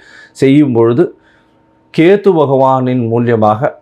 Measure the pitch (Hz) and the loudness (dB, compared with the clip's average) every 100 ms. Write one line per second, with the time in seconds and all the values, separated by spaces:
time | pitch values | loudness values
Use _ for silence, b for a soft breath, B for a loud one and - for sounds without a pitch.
0 | B B B - 135 139 143 117 117 120 | B B B -2 0 2 2 0 0 0
1 | 180 - b b b b _ _ _ - | -2 -6 b b b b _ _ _ 0
2 | 165 202 202 165 139 131 131 131 127 127 | 2 2 0 0 0 0 0 0 -2 -4
3 | 113 117 120 117 107 107 139 - | -2 -2 -2 0 0 0 -4 -8